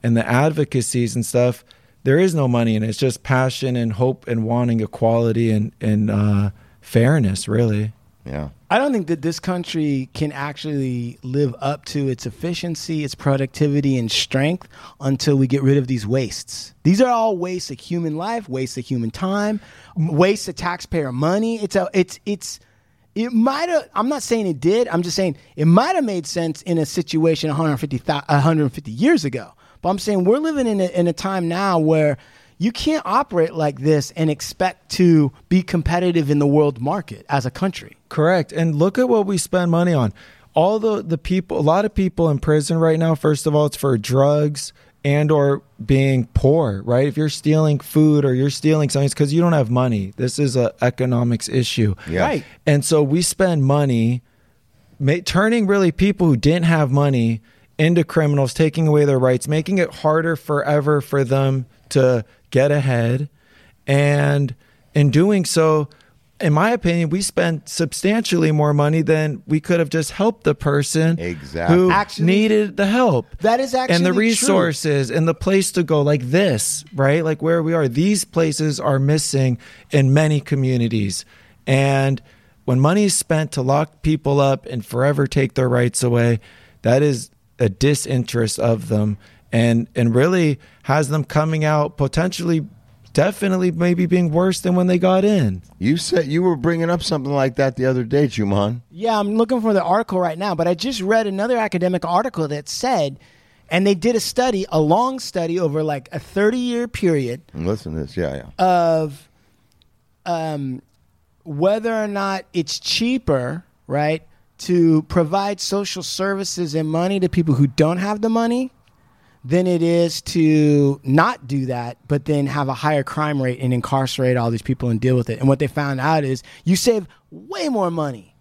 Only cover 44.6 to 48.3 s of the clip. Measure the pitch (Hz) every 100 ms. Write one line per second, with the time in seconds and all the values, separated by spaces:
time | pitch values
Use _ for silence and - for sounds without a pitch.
44.6 | - _ _ _ 143 143 151 147 139 139
45.6 | _ _ 110 135 135 131 113 - 135 156
46.6 | 139 98 110 120 143 151 156 - 147 156
47.6 | 156 143 - 151 156 151 139